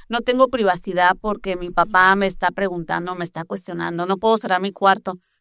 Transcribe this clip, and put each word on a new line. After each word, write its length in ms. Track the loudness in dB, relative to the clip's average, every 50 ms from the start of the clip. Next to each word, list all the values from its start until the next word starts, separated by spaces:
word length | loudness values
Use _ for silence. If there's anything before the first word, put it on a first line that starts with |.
| -10 -6
"No 120 | -6 -4
tengo 260 | -2 0 2 4 4 4
privacidad 680 | 4 2 2 2 0 0 -4 -4 0 2 4 2 2 0
porque 340 | -2 -6 -6 -4 -4 -6 -6
mi 140 | -6 -6 -4
papá 460 | 0 0 0 2 4 4 6 6 4
me 100 | 4 2
está 240 | -2 -2 -2 -2 -2
preguntando, 640 | -2 -2 -4 -4 -4 -6 -6 -6 -6 -6 -6 -6 -8
me 100 | -8 -8
está 180 | -8 -8 -10 -10
cuestionando, 640 | -8 -8 -10 -8 -10 -8 -8 -6 -6 -4 -4 -4
no 100 | -2 -2
puedo 200 | 0 2 2 2
cerrar 220 | 2 0 -2 -2 -2
mi 100 | -2 -4
cuarto". 440 | -4 0 2 2 2 2 -2 -10 -12 -12 _ _ _ _